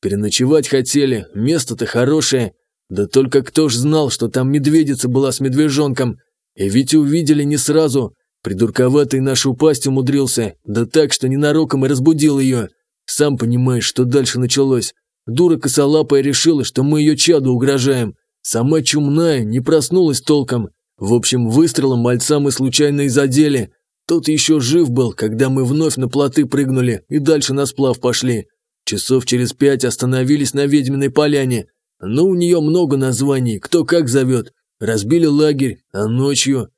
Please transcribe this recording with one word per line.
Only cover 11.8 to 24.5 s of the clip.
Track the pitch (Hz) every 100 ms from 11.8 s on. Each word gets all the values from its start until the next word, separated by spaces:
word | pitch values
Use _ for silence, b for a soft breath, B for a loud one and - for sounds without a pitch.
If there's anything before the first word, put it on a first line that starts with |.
| 131
и |
разбудил | 135 135 160 151 139
ее. | 131 123 104 _ _ _ -
Сам | - 147 135
понимаешь, | 117 120 127 123 107
что | - 127
дальше | 143 127 123
началось. | 127 139 135 123 104 - _ _ -
Дура | 120 180 165
косолапая | 135 123 139 156 147 139
решила, | 135 135 160 156
что | 120 -
мы | 139 151
ее | 151 147
чаду | 160 165 131
угрожаем. | 123 135 139 127 131 113 - _ _
Сама | - 113 127 160
чумная, | 156 151 143 147 170 143
не | 107 120
проснулась | 127 156 143 180 170 131
толком. | - 147 131 123 104 _ _ _
В | 98
общем, | 120 113 127 117
выстрелом | 120 165 151 139 123
мальца | 120 120 - 151
мы | 143
случайно | 131 135 127 147 143
и | 143
задели. | 127 135 131 151 135 104 _ _ _ -
Тот | 165 147
еще | 151 -